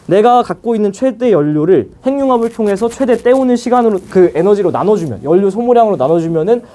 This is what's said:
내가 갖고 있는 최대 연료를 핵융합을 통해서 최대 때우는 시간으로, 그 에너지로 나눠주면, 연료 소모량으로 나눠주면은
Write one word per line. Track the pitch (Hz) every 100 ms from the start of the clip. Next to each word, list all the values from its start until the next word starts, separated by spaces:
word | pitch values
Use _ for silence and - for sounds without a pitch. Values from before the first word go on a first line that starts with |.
| -
내가 | 185 233 247
갖고 | 233 170 233 226
있는 | 208
최대 | 196 262 220 247
연료를 | 165 147 151 160 170 101 - 262
핵융합을 | 277 269 247 233
통해서 | 233 208 196 233
최대 | - 254 233
때우는 | 240 262 254 240
시간으로, | 240 247 226 190 -
그 | 190 175 151
에너지로 | 190 208 180
나눠주면, | 123 175 208 160 101
연료 | 135 180 196
소모량으로 | 202 240 233 220 165
나눠주면은 | 131 170 165 165 175 240 -